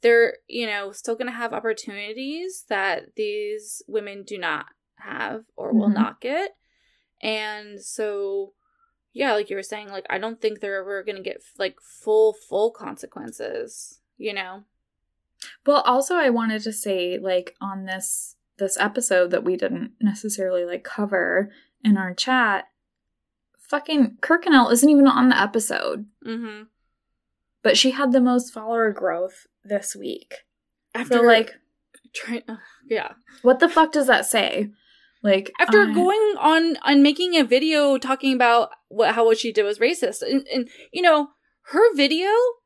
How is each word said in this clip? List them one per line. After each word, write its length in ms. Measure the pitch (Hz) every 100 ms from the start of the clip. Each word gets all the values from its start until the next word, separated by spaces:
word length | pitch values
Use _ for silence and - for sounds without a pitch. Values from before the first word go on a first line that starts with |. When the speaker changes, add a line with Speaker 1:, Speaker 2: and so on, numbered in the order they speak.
Speaker 1:
they're, 340 | 233 233 233 - _
you 180 | - 233
know, 260 | 208 196
still 220 | 196 - 226
gonna 140 | 247
have 200 | 233 233
opportunities 1080 | 220 226 220 - 202 208 220 269 311 370 370 -
that 460 | 202 196 175 - -
these 680 | 214 208 208 214 208 - -
women 360 | 208 208 202
do 140 | 196 208
not 280 | 175 151 - _ _ _
have 480 | - - - 220 226 -
or 160 | -
will 140 | 226 208
Speaker 2:
Mm-hmm. 60 |
Speaker 1:
not 260 | 208 220 -
get. 360 | 240 294 392 _ _ _ _ _ _ _
And 580 | 214 220 214 214 208 202
so, 760 | - - 214 202 196 196 196 _ _ _ _ _ _
yeah, 220 | - 269
like 160 | 214 208
you 60 | 196
were 60 |
saying, 280 | 196 214 208
like, 160 | 196 -
I 80 | 190
don't 220 | 214 226
think 180 | 220 208
they're 200 | 202 196
ever 220 | 190 202
gonna 160 | 196 202
get, 220 | 190 - - _
like, 180 | 196 -
full, 500 | - - - 214 220
full 380 | 214 - 190 220
consequences, 1300 | 226 208 214 - - - - - - 233 - - _ _ _
you 160 | 214
know? 320 | 202 185 190 208 _ _ _ _ _ _ _ - - -
Speaker 2:
Well, 160 | 294
also, 320 | - 254 269 359
I 140 | 285
wanted 320 | 233 226 214
to 100 | 214
say, 460 | 214 - 190 175 180
like, 360 | 185 180 180 -
on 240 | 196 190
this, 520 | 190 190 196 - - - _ _
this 220 | 196 196
episode 500 | 208 208 233 185 180
that 120 | 180
we 120 | - 185
didn't 360 | 190 175 - _
necessarily, 640 | 214 208 214 208 190 185
like, 180 | 175 180
cover 680 | - - 202 190 175 180 202 _ _ _
in 120 | 220 202
our 160 | 185
chat, 540 | 180 - 254 226 190 - _ _ _ _ _ _ _ _ _
fucking 580 | - 294 285 311 233 -
Kirkconnell 500 | - 349 349 285 233
isn't 160 | 240 277
even 180 | 294 277
on 220 | - 254
the 120 | -
episode. 680 | 208 226 214 - - - 208 _ -
Speaker 1:
Mm-hmm. 380 | 226 226 214 220 _ _ _ _ _ _ _ _ _
Speaker 2:
But 140 | 220 -
she 140 | 262
had 200 | 262 277
the 80 | 254
most 320 | 247 247 247
follower 400 | - 220 233 226
growth 540 | 208 185 170 185 - _ _
this 300 | 202 202 190 202
week. 380 | - - _ - _ _ _ _ _
Speaker 1:
After, 240 | 226 247 240
Speaker 2:
So, 40 |
like, 300 | 233 226 226 - _ _ _ _ _
Speaker 1:
try-, 280 | - - 233 -
uh, 80 | 220 - _ _
yeah. 240 | 220 - - _ -
Speaker 2:
what 180 | 240 254
the 80 | 339
fuck 240 | 349 320
does 160 | 311 262
that 180 | 233 -
say? 440 | 226 - - 208 - _ _ _ _
Like, 280 | 214 196 196 -
Speaker 1:
After 220 | 359 427
Speaker 2:
I 120 | 403
Speaker 1:
going 400 | - 359 415 427 403
on, 380 | 302 320 330 311
on 200 | - 285
making 340 | 285 294 359 339
a 80 |
video 520 | 262 254 311 302 285 269
talking 380 | 254 262 269
about 360 | 262 240 233 - - _
what, 260 | 202 226
how 100 | 214
what 140 | 226 220
she 140 | 233
did 100 | 214
was 160 | 202 208
racist. 420 | 233 349 226 208
And, 260 | - 269 277
and, 160 | 262 240 - -
you 80 | -
know, 280 | 359 302 285 _ _ _ -
her 280 | 302 453
video 340 | 320 285 320 381 440 494 466